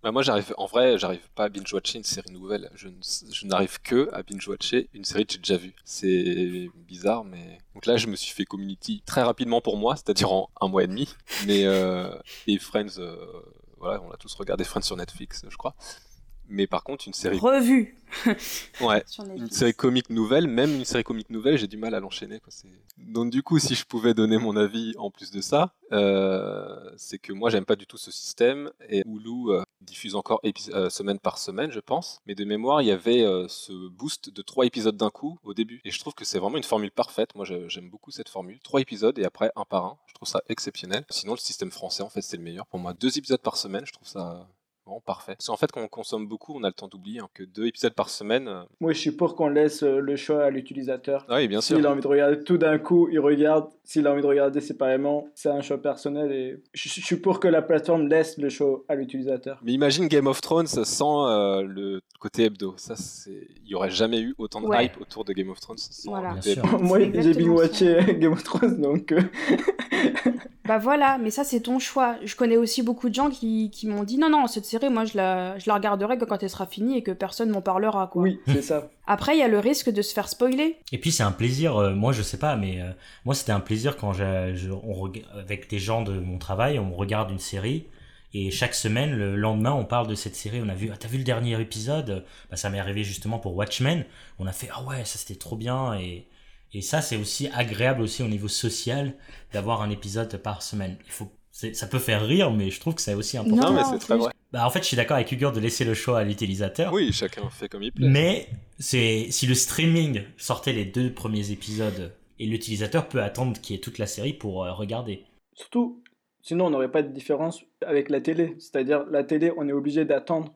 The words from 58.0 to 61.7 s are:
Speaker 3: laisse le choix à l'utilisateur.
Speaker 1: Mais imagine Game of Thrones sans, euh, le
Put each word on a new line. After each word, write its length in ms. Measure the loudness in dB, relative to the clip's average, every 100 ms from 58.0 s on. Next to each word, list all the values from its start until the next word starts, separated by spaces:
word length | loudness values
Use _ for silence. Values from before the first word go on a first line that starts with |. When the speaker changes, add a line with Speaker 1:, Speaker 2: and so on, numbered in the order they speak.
| 4
Speaker 3:
laisse 300 | 4 2 -2
le 100 | -4
choix 340 | 0 0 0 -2
à 80 | -4
l'utilisateur. 640 | -2 -6 -4 -4 -6 -8
Speaker 1:
Mais 100 | -2
imagine 360 | 2 4 4 4
Game 180 | 4 4
of 140 | 0
Thrones 260 | 2 2 2
sans, 640 | 0 -2 0 2 2 4
euh, 340 | 4 4 2
le 380 | -2